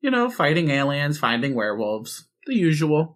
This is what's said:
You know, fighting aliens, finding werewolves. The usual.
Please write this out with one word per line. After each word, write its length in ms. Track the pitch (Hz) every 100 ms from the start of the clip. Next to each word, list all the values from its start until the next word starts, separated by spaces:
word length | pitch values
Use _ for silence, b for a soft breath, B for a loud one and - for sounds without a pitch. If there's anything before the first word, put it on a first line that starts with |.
You 100 | 285
know, 180 | 254 240
fighting 400 | 240 151 156 165
aliens, 480 | 139 139 143 143 151
finding 380 | 120 120 139 127
werewolves. 720 | 107 104 107 107 110 - - _ -
The 100 | 254
usual. 600 | 170 151 156 151 160